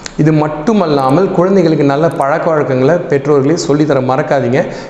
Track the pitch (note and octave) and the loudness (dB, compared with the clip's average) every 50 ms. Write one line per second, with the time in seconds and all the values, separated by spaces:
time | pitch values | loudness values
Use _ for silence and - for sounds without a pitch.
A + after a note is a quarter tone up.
0 | - - - - D3+ D#3+ D#3 D3+ D3+ D3 D3+ D3+ D3+ A#3 A3 G#3 F3 D#3 D3 C#3 | -18 -8 -4 0 0 2 2 2 0 -2 -4 -4 -2 0 0 0 0 0 0 0
1 | C3+ C3 C#3 F3 G3 F#3+ - E3 F3 F#3+ G3 F#3+ E3+ E3 D#3 C#3 C#3+ C#3 C#3 C#3 | 2 2 2 2 2 0 0 0 0 2 2 2 2 2 2 2 0 0 0 0
2 | - - - - C#3 C#3 D3+ E3+ - F3 D#3+ D3+ C#3 C3 C3 B2+ C3 C#3+ E3+ F3 | 0 -2 0 -2 -2 0 0 -2 0 0 0 0 0 0 0 0 2 2 2 0
3 | - - C#3+ C#3 C#3 D3+ D3 C#3 C3 C#3 E3+ F3 - - C#3+ D3 D#3 D3 C#3 C3 | 0 -2 -2 -2 0 2 2 2 2 0 0 -2 0 0 0 0 2 0 0 0
4 | B2+ B2 C3 C#3+ D3+ - D3+ C3+ B2 A#2+ B2+ D3+ G3 - - - - | 0 -2 -2 -2 -2 -2 -2 -2 0 0 0 0 -2 -4 -6 -12 -14